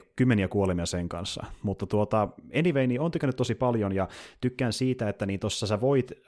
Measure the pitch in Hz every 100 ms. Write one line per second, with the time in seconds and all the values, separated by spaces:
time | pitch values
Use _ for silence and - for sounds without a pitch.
0 | - - 127 110 95 104 95 87 85 90
1 | 87 85 90 - - - 104 95 98 104
2 | 104 110 104 - - 131 175 139 127 123
3 | 160 160 139 127 127 110 123 117 101 95
4 | 92 - - - 123 127 123 110 131 127
5 | 107 101 98 98 107 - 104 104 127 139
6 | 127 -